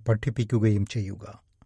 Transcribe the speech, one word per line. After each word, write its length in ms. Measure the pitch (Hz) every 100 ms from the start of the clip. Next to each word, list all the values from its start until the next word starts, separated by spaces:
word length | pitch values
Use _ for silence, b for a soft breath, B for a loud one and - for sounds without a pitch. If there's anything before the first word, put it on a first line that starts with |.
| -
പഠിപ്പിക്കുകയും 760 | 110 - 120 110 117 107 104 101
ചെയ്യുക. 540 | 117 95 92 - - _ _